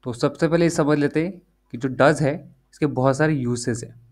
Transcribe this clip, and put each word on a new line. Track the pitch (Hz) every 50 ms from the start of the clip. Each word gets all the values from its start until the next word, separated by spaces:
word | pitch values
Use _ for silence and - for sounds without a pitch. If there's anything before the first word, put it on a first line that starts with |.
| _
तो | 127 117
सबसे | - - 147 143 - - 160
पहले | 156 170 170
ये | 165
समझ | 165 - 156 143 151 147
लेते | 143 143 - 156 160
हैं | 180 196 - _ _ _ _ _ _
कि | - 123
जो | 117 135
does | 127 131 131 143 160 131
है | 160 135 143 175 - - - _ _ _
इसके | _ - -
बहुत | 147 127 123 127 135 135 135
सारे | 151 156 156
यूजेस | 143 123 120 120 120 - - 117 - -
हैं। | - - - _ _